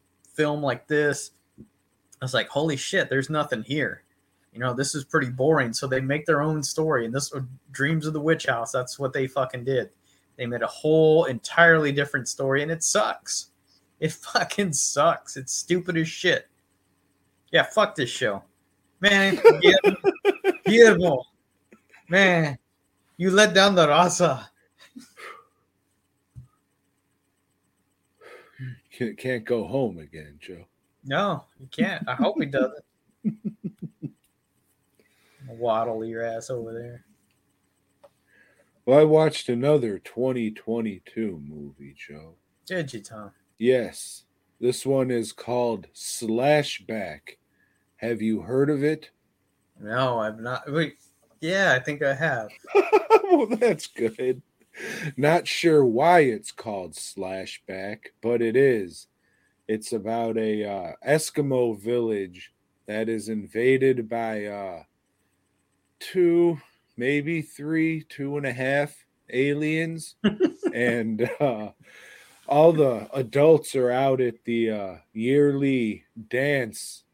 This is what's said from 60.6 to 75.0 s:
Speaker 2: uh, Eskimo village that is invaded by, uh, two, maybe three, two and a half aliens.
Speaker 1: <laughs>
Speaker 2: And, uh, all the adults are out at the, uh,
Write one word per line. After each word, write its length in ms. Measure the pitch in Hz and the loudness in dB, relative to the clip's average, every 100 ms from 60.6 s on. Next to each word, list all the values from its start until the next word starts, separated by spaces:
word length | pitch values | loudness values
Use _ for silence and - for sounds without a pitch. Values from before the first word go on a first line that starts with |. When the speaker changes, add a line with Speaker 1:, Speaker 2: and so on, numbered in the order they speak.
Speaker 2:
uh, 280 | 104 98 85 - 127 | -4 -6 -8 -10 0
Eskimo 720 | 151 - - 143 131 120 101 | 0 0 -4 -2 0 0 -2
village 720 | 107 120 113 104 95 87 - _ _ _ - | -2 -2 0 -2 -6 -12 -20 _ _ _ -10
that 240 | 107 110 | -6 -4
is 180 | 110 101 | -4 -6
invaded 800 | 107 95 110 127 131 135 127 110 | -8 -6 0 2 4 2 0 -2
by, 380 | 117 113 107 104 | -6 -4 -6 -8
uh, 380 | 101 95 85 78 _ _ _ _ _ _ _ _ _ _ _ | -8 -10 -12 -18 _ _ _ _ _ _ _ _ _ _ _
two, 600 | - 190 175 170 170 156 - _ _ - | -6 2 4 4 4 0 -8 _ _ -6
maybe 460 | 123 147 143 165 | -2 -2 -2 -4
three, 640 | - - 147 160 160 160 156 | -6 -12 -4 0 0 -2 -8
two 300 | - 139 147 | -10 -8 -6
and 80 | 139 | -6
a 80 | |
half 500 | 120 131 143 147 - _ _ _ | -4 -2 0 -2 -6 _ _ _
aliens. 840 | 123 143 147 151 160 165 165 - - | -2 0 0 -2 -2 -4 -6 -14 -4
Speaker 1:
<laughs> 540 | 214 214 370 - 370 | -2 0 -2 -2 -6
Speaker 2:
And, 540 | 117 120 117 113 110 120 - | -2 0 0 -2 -2 -4 0
uh, 280 | 147 110 107 - - - - - - _ - | -2 -2 -8 -16 -20 -20 -20 -20 -20 _ 0
all 240 | 143 165 | 6 6
the 380 | 156 139 110 107 139 | 6 4 2 -4 -6
adults 600 | 120 139 151 151 - 139 | -2 4 6 6 4 0
are 140 | 123 | 0
out 320 | 123 135 131 | 2 2 2
at 220 | 123 113 - | 0 -4 -4
the, 240 | 117 113 | 0 0
uh, 260 | 107 98 82 | -2 -8 -12